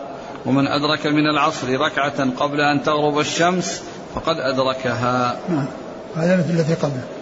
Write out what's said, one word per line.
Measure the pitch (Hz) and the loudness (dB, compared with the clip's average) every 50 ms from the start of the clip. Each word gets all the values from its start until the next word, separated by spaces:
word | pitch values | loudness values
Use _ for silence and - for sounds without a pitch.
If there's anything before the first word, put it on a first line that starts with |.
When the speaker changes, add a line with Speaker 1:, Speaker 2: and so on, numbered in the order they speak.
| - - - - - - - - - | -4 -10 -12 -12 -12 -12 -12 -6 -2
Speaker 1:
ومن | 123 127 135 139 139 | 2 2 4 4 2
أدرك | - 147 147 151 151 151 - 151 | 2 0 0 0 0 0 0 0
من | 147 151 151 151 | 2 2 2 2
العصر | 151 147 143 156 151 - 143 123 131 131 | 4 4 2 2 0 0 -2 -2 0 0
ركعة | 147 156 151 147 139 143 139 - 139 127 127 - | 0 0 0 0 0 0 0 0 0 0 0 0
قبل | 147 143 143 147 | 0 0 2 2
أن | 147 147 147 139 127 | 2 2 2 2 2
تغرب | 156 151 147 147 151 147 147 | 2 2 2 2 2 2 2
الشمس | 151 - - - 165 175 185 180 170 - - - - - - - - - - | 0 0 2 2 2 2 2 2 0 -2 -4 -8 -8 -12 -14 -14 -12 -10 -8
فقد | 135 - 160 165 156 | -4 -2 -2 -2 0
أدركها". | - 131 131 127 131 131 131 131 - 123 120 113 123 123 123 127 123 123 120 - - - | 0 0 2 2 2 2 0 0 -2 -2 -2 0 2 2 2 2 2 0 -2 -2 -4 -2
Speaker 2:
نعم. | 170 147 139 139 - - - - - - - - - | -2 0 -2 -2 -6 -8 -12 -12 -12 -14 -12 -8 -4
هذا | 160 160 175 185 185 | 0 2 4 4 4
مثل | 160 139 | 4 2
الذي | 175 165 160 143 165 | 2 2 2 2 2
قبله. | - - 143 139 127 113 - - - | 0 0 -2 -2 -4 -6 -10 -10 -12